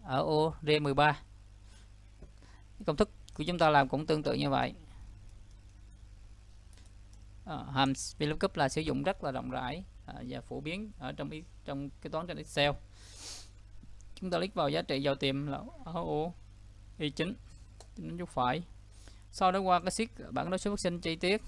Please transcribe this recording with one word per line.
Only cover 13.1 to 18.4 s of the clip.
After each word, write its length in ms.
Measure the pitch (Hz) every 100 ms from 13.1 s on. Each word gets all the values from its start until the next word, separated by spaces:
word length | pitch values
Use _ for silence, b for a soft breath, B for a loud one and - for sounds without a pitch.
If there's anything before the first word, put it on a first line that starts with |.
| B B B B - - - - - -
Chúng 160 | - 185
ta 80 | 170
click 160 | 190
vào 140 | 190 147
giá 140 | 156
trị 180 | - 139
vào 100 | 139
tìm 320 | 139 139 139 143
là 120 | 139 254 -
ở 80 | -
ô 420 | 170 165 151 165 - - - - - - -
Y 120 | 151
chín, 240 | 135 165 233 - - - - - -
đánh 200 | 160 170
dấu 100 | 175
phải. 360 | -